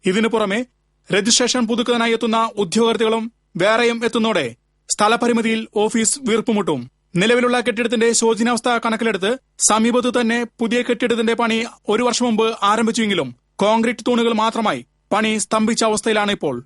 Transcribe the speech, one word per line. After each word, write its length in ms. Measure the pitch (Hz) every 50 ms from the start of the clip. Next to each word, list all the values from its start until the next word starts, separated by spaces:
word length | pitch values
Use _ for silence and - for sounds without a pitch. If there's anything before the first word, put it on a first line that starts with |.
| _
ഇതിനു 220 | 185 185 214 220 226
പുറമെ 380 | 233 220 214 196 190 226 254 _ _ _ _ _ _ _ _ _
രജിസ്ട്രേഷൻ 580 | 175 196 202 226 226 - 254 233 - 262 240 208
പുതുക്കാനായി 460 | 240 220 240 247 240 240 233 233 226
എത്തുന്ന 360 | 226 240 233 220 226 226 226 220 208
ഉദ്യോഗാർത്ഥികളും 720 | 202 170 156 220 233 226 226 214 226 220 220 226 220 233 _ _ _ _ _ 165
വേറെയും 480 | 175 202 220 226 240 233 233 233 233
എത്തുന്നതോടെ 500 | 233 - 240 220 226 214 180 143 117 120 _ _ _ _ _ _ _
സ്ഥലപരിമിതിയിൽ 800 | - - 208 214 226 233 240 240 240 226 220 226 226 220 220 - _
ഓഫീസ് 440 | 214 208 220 - 226 226 - - 294
വീർപ്പുമുട്ടും. 720 | 269 240 214 226 - - 226 202 190 165 156 131 120 123 _ _ _ _ _
നിലവിലുള്ള 460 | 170 185 226 240 247 240 247 240 247
കെട്ടിടത്തിന്റെ 500 | 240 247 233 202 233 220 233 233 226 233
ശോചനീയാവസ്ഥ 580 | 233 226 233 226 226 196 233 233 247 220 - 254 240 233 -
കണക്കിലെടുത്ത് 520 | 233 220 214 226 226 214 190 180 202 247 269 _ _ _ _
സമീപത്തു 500 | - - 208 220 220 233 233 247 220 247
തന്നെ 340 | 226 247 240 220 233 240 240 233 _ _
പുതിയ 220 | 240 220 214 240
കെട്ടിടത്തിന്റെ 520 | 240 - 247 - 254 233 233 233 226 220 226
പണി 320 | 226 233 226 220 226 233 233 - - _ -
ഒരു 140 | 202 226 247
വർഷം 220 | 240 233 - 240
മുമ്പ് 300 | 247 220 208 226 226 226 - 202
ആരംഭിച്ചുവെങ്കിലും 720 | 202 208 220 233 220 226 240 220 208 202 170 143 123 117 _ _ _ _
കോൺക്രീറ്റ് 500 | - 190 208 220 226 226 233 240 - - 247
തൂണുകൾ 260 | 247 233 233 233 226
മാത്രമായി 520 | 214 220 226 220 233 220 208 160 123 120 _ _ _ _ _
പണി 260 | - 202 220 220 214 214
സ്തംഭിച്ച 460 | - _ - 220 220 220 233 226 -
അവസ്ഥയിലാണിപ്പോൾ. 720 | 220 214 208 - 233 214 214 208 202 202 - - 156 127 120 127